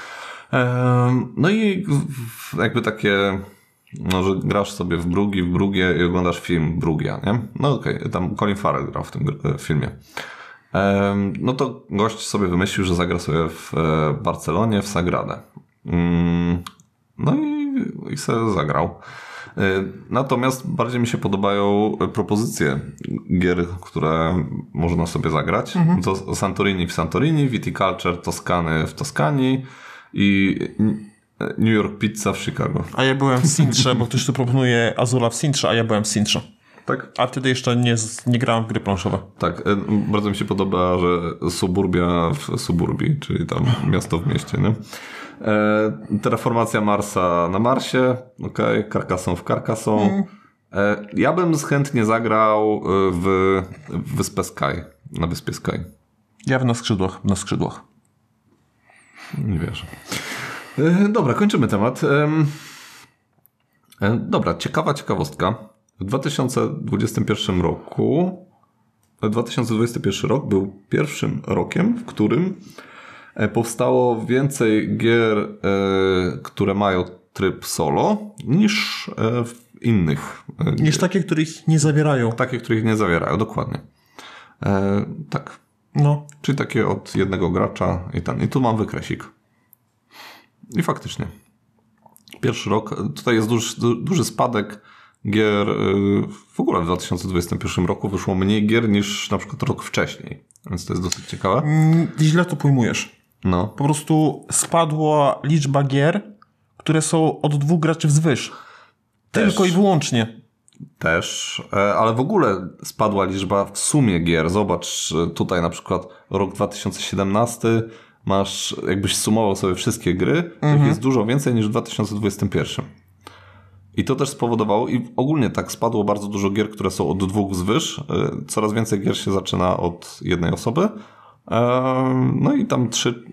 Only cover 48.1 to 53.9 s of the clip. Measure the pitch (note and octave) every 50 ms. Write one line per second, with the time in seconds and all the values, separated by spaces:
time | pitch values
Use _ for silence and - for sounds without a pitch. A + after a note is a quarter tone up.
48.1 | B2 A2 - - _ - - - - - A2 A2+ A2 A2 G#2 - - G2 - -
49.1 | F#2 F#2 - F#2 F2 E2+ - - A#2 - - - A2+ - - A2+ G#2+ G#2+ G2+ G2+
50.1 | F#3+ G3+ F#3+ - - - - _ _ _ _ _ - F#2+ G2+ G#2 G#2 G#2 - -
51.1 | - - B2 C#3 D#3+ F3 F3+ E3+ D#3+ D3 - - D3 C#3 C#3 - - B2 G#2+ G#2+
52.1 | A2+ A2+ A#2 A2 A2 A2 A2 G#2+ G#2+ G#2+ G#2+ G#2+ G#2+ - - - F#2 G2 F#2+ F#2+
53.1 | F#2 F2 F2+ G2 F#2+ F#2 F#2+ F#2+ F#2+ F#2+ F#2 F2+ - - - -